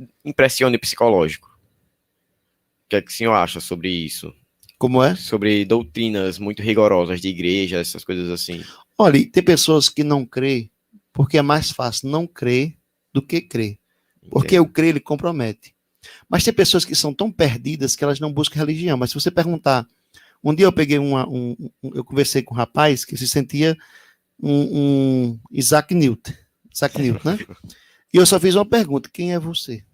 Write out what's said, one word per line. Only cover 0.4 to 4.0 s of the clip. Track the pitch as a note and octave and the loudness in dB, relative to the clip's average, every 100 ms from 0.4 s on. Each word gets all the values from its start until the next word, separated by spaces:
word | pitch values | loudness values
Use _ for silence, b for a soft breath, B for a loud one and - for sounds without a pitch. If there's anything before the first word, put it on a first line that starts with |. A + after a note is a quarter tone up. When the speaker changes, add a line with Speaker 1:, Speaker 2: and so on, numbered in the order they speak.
| C3+ - C3 A#2+ | 2 4 2 2
Speaker 1:
o | |
psicológico? | - - A#2+ G2 D#2 D2+ _ _ _ _ _ _ _ _ _ _ _ _ _ _ | -2 0 2 4 2 -2 _ _ _ _ _ _ _ _ _ _ _ _ _ _
O | _ | _
que | G2+ | -4
é | |
que | - | -4
o | |
senhor | - A2+ | -4 2
acha | G#2+ F2 E2+ | 2 2 -4
sobre | - F2+ F#2 | -8 -6 -4
isso? | F2 | -4